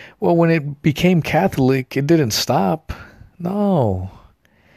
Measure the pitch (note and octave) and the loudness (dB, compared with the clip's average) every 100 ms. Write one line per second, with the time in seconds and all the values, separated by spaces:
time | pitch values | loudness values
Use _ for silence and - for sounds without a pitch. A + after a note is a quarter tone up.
0 | - - F#3 E3+ E3 E3 C#3+ C#3 E3 C#3 | -20 -4 0 2 2 0 -4 -4 -2 2
1 | F3+ F3 - D#3+ F#3+ - C3 C3+ B2 C3 | 2 2 0 0 0 2 0 0 -2 -4
2 | C#3+ E3 B2 - - C#3 F#3+ E3 - - | 2 2 2 -2 -2 0 0 -2 -8 -16
3 | - - - - F3 G3+ G3+ F3 A2+ F#2 | -18 -20 -20 -10 -6 -2 0 2 0 -2
4 | F#2 - - _ _ _ _ | -8 -14 -20 _ _ _ _